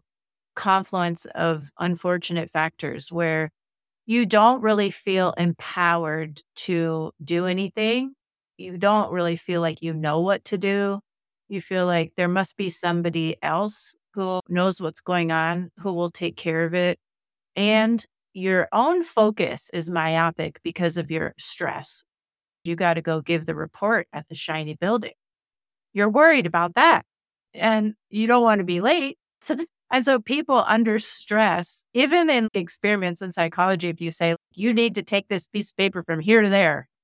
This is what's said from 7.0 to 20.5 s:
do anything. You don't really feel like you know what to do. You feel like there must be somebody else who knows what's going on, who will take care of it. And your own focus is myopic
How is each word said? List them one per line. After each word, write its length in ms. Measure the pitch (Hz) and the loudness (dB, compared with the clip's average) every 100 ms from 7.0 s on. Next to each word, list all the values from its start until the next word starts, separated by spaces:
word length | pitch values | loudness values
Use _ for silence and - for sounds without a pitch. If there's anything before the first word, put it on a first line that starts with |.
| 160 - | -6 -10
do 220 | 143 170 185 | -4 -2 0
anything. 680 | 185 196 - 220 247 269 - _ _ _ - | -2 -2 -2 0 0 -4 -10 _ _ _ -18
You 200 | 185 175 | -14 -2
don't 340 | 202 214 - | 2 2 2
really 260 | 180 170 170 | 0 -2 -2
feel 240 | - 170 | -2 -2
like 200 | 165 160 | -2 -2
you 120 | 165 | -6
know 260 | 156 151 160 | -4 0 2
what 240 | 185 202 - | 2 0 -2
to 120 | 196 | -4
do. 420 | 196 202 202 202 - _ _ _ - | 0 0 0 -4 -10 _ _ _ -10
You 140 | 196 | -10
feel 240 | - 185 180 | -4 -2 2
like 280 | 170 165 - | 0 0 -2
there 100 | 175 | 0
must 300 | 190 185 - | 0 -2 -4
be 120 | 190 | -6
somebody 680 | - 175 170 170 165 160 - | -4 -2 0 -2 -2 -4 -4
else 540 | 147 165 208 - - - _ | -2 -2 -2 -6 -10 -12 _
who 280 | 208 185 185 - | -6 -4 -4 -2
knows 320 | 180 190 180 | 0 0 0
what's 220 | 165 - | -6 -8
going 300 | - 180 165 | -2 0 2
on, 400 | 160 160 175 175 - | 0 0 -2 -6 -8
who 140 | 196 | -6
will 180 | 170 175 | -2 -4
take 260 | - 180 - | -4 -8 -6
care 280 | 170 160 165 | -4 -2 0
of 80 | |
it. 260 | 180 180 - _ _ _ _ _ 185 | 0 0 -2 _ _ _ _ _ -2
And 500 | 208 214 220 233 - _ _ | 2 4 4 0 -4 _ _
your 340 | 190 190 185 - | -6 0 2 2
own 320 | 214 285 359 | 2 2 2
focus 680 | 339 - 214 214 165 - - | 0 2 2 2 -4 -4 -8
is 160 | 175 165 | -8 -4
myopic 680 | 170 160 160 165 165 156 | -2 0 2 0 -2 -8